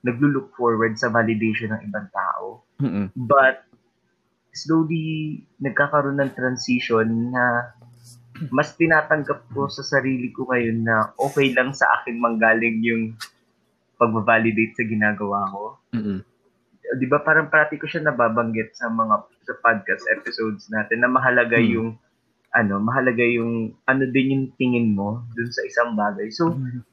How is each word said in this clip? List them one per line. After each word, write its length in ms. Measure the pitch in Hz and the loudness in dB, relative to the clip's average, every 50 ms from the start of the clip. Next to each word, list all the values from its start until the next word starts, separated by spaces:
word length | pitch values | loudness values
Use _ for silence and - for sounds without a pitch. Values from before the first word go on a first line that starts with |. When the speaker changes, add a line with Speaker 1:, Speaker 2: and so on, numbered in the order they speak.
| - | -2
Speaker 1:
naglo-look 500 | 123 120 120 147 147 139 135 135 - _ | -4 0 2 2 2 2 0 -4 -8 _
forward 460 | - 120 117 113 107 113 113 107 107 | 0 0 0 2 2 0 0 0 -2
sa 100 | - 120 | -4 0
validation 640 | 110 117 110 110 113 107 110 110 107 107 113 107 110 | 2 2 2 2 0 0 0 0 -2 -2 -4 -6 -6
ng 80 | 107 | -6
ibang 300 | 101 104 101 107 101 95 | -8 -8 -10 -10 -10 -6
tao. 500 | _ 98 95 92 - - 101 107 110 - _ _ _ | _ -4 -4 -2 -4 -6 -8 -12 -14 -16 _ _ _
Speaker 2:
Mm-mm. 320 | _ 143 127 87 101 101 95 _ | _ -4 -2 -2 -2 -4 -4 _
Speaker 1:
But, 500 | 131 123 113 143 139 131 131 127 - _ _ _ _ _ _ _ _ _ _ _ _ _ _ _ _ _ _ _ | -8 0 2 4 6 6 4 2 0 _ _ _ _ _ _ _ _ _ _ _ _ _ _ _ _ _ _ _
slowly, 880 | - - 147 160 160 160 151 170 165 156 160 160 156 156 151 151 - - _ _ | -14 -2 0 2 2 2 0 -2 -4 -4 -6 -6 -6 -6 -8 -10 -12 -14 _ _
nagkakaroon 640 | _ 135 139 - - 143 143 147 147 139 139 143 143 | _ -6 -2 0 0 0 2 2 0 0 0 0 -2
ng 140 | 139 135 - | -2 -2 -2
transition 1000 | - 123 127 127 123 - - 123 123 - - 120 110 113 113 113 113 117 123 123 | -4 -2 -2 -2 -4 -2 -2 -2 -2 0 0 2 2 2 2 0 -2 -2 -2 0
na 400 | 127 123 123 120 120 120 - - _ - - _ _ _ - - - _ _ _ - 165 131 | 0 2 2 2 0 -4 -6 -16 _ -20 -20 _ _ _ -20 -20 -20 _ _ _ -10 -8 -2
mas 240 | 120 135 147 - - | 0 0 0 -2 0
tinatanggap 760 | _ 165 165 160 156 151 - 160 151 139 - 143 - _ _ | _ 2 4 4 2 4 2 0 0 0 -4 -6 -6 _ _
ko 160 | 117 139 139 | -4 -4 -4
sa 160 | 139 - - | -4 -6 -10
sarili 480 | 131 - 147 139 127 135 131 123 123 120 | -6 0 0 0 2 0 -2 -2 -4 -6
ko 160 | - - 131 | -6 -8 -4
ngayon 380 | 123 127 123 120 113 113 113 113 | 0 0 0 2 0 0 0 0
na 260 | 113 113 110 107 - - | 2 2 2 2 0 0
okay 400 | - 131 139 139 147 139 131 123 | -2 -2 0 2 2 2 4 4
lang 160 | 131 127 135 | 2 0 0
sa 160 | 139 - - - - | 0 0 2 2 2
akin 220 | 117 - 127 117 117 | 0 0 -6 -4 -2
manggaling 640 | 123 117 117 110 113 113 113 113 113 117 113 110 113 | 0 0 2 4 4 4 4 4 2 0 -2 0 0
yung 320 | 117 117 113 113 110 113 110 - - _ _ _ _ _ _ _ _ _ _ _ _ _ | 0 0 0 -2 -6 -8 -14 -18 -20 _ _ _ _ _ _ _ _ _ _ _ _ _
pagbabalidate 760 | _ 120 113 110 113 101 113 113 110 107 113 107 110 113 110 - | _ 2 2 2 0 2 4 4 4 4 2 2 2 0 -2 -2
sa 100 | - 117 | -6 -4
ginagawa 640 | 107 113 107 107 107 107 95 104 101 101 101 101 95 | -2 -2 0 0 0 0 -2 -4 -4 -2 -2 -4 -4
ko. 140 | 98 98 104 110 - _ _ _ | -6 -8 -12 -12 -14 _ _ _
Speaker 2:
Mm-mm. 300 | - 113 107 104 98 95 - _ _ _ _ _ _ _ _ _ _ _ _ - 127 | -6 -4 -4 -4 -6 -6 -8 _ _ _ _ _ _ _ _ _ _ _ _ -6 -4
Speaker 1:
Di 140 | 131 131 | -4 0
ba, 160 | 127 143 147 147 | 2 2 2 4
parang 240 | 156 156 156 156 | 4 4 4 2
parati 320 | 147 - 156 151 151 156 147 | 4 2 2 2 2 -2 -8
ko 80 | - | -8
siya 160 | 143 - 165 151 | -6 -6 -2 -2
nababanggit 720 | 151 131 120 120 113 110 120 117 117 110 113 110 - _ | 0 2 2 2 2 2 0 0 0 -2 -4 -4 -6 _
sa 160 | - 127 113 | -8 -6 -4
mga, 240 | 113 113 113 110 104 104 - _ _ _ | -2 -2 2 2 0 0 0 _ _ _
sa 120 | _ - 120 | _ -12 -12
podcast 460 | - - 117 113 104 95 - 95 - - - | 0 0 0 0 0 -2 -4 -4 -4 -2 -4
episodes 560 | - - - 113 - - 113 110 104 98 - | -4 -4 -4 -10 -6 -4 -4 -4 -4 -8 -10
natin 340 | - 110 110 107 - 117 117 | -6 -4 -4 -2 -2 0 0
na 80 | 123 123 | 2 2
mahalaga 460 | 127 117 127 127 123 123 120 117 117 | 2 2 2 4 4 4 2 4 4
Speaker 2:
Mm. 140 | 117 113 107 | 4 4 4
Speaker 1:
yung, 180 | 98 113 113 113 113 - _ _ _ _ _ _ _ _ _ _ | 2 0 -2 -4 -8 -10 _ _ _ _ _ _ _ _ _ _
ano, 220 | - 127 110 101 98 | 0 0 2 2 0
mahalaga 460 | 98 104 113 123 135 127 127 117 117 120 | 0 0 0 0 2 2 2 2 2 2
yung, 500 | 120 120 117 117 117 117 113 113 110 - _ _ | 2 2 0 0 -2 -2 -4 -4 -6 -10 _ _
ano 160 | - 131 135 135 | 0 0 0 0
din 220 | 131 123 135 131 135 | 2 2 0 2 2
yung 160 | 135 135 135 127 - _ | 0 0 -2 -4 -4 _
tingin 340 | 127 127 123 120 117 110 104 | 0 2 2 2 2 2 2
mo 300 | 98 101 104 110 123 120 120 113 | 0 -2 -4 -4 -6 -8 -10 -8
dun 160 | 117 117 120 | -8 -8 -6
sa 140 | 117 - 98 | -6 -8 -8
isang 320 | - - 120 120 120 113 | -2 0 0 0 0 0
bagay. 320 | 107 104 104 98 101 104 110 | -2 -2 -2 -2 -6 -8 -10
So, 220 | 110 - 170 165 - | -4 -2 0 0 0
Speaker 2:
Mm. 300 | 135 131 123 120 123 117 _ | -2 -6 -6 -8 -10 -12 _